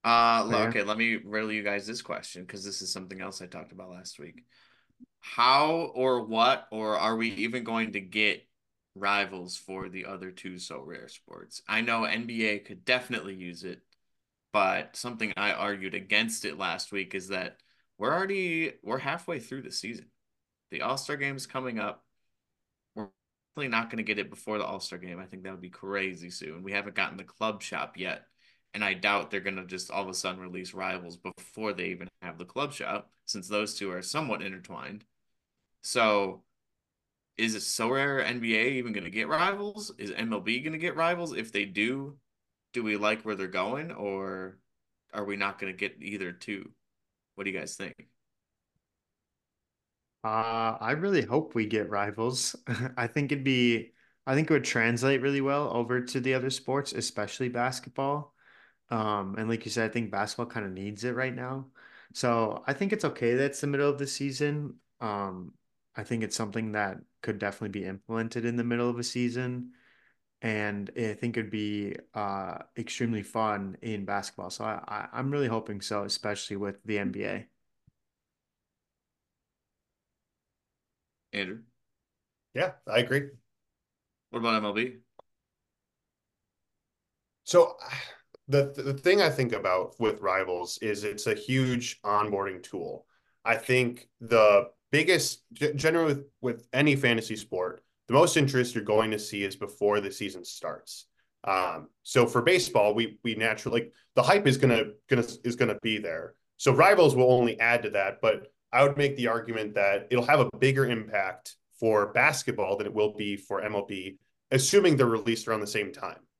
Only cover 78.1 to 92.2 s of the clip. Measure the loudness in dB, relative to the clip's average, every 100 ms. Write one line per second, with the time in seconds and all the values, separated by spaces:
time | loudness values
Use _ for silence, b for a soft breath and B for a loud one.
78.1 | _ _ _ _ _ _ _ _ _ _
79.1 | _ _ _ _ _ _ _ _ _ _
80.1 | _ _ _ _ _ _ _ _ _ _
81.1 | _ _ -6 -6 -8 -16 _ _ _ _
82.1 | _ _ _ _ -2 -2 -4 2 2 4
83.1 | 0 -2 -14 _ _ _ _ _ _ _
84.1 | _ _ -4 0 0 0 -2 -2 -6 _
85.1 | -20 _ _ _ _ _ _ _ _ _
86.1 | _ _ _ _ _ _ _ _ _ _
87.1 | _ _ _ 4 6 6 2 B B B
88.1 | B _ -20 2 4 4 -2 -4 2 4
89.1 | 6 6 4 0 2 2 2 0 0 0
90.1 | 2 0 2 0 -4 -4 -4 -4 -2 -4
91.1 | -4 -2 -2 0 2 2 0 -4 -6 0
92.1 | 2